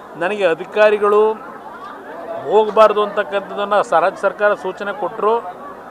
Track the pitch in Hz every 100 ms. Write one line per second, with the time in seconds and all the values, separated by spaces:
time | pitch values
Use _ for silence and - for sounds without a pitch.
0 | - 151 175 208 185 160 185 208 214 208
1 | 208 208 214 214 - - - - - -
2 | - - - - 135 202 214 202 214 208
3 | 208 208 202 196 185 190 202 202 - 170
4 | 180 185 196 185 208 196 185 185 202 190
5 | - 220 208 233 - - - - -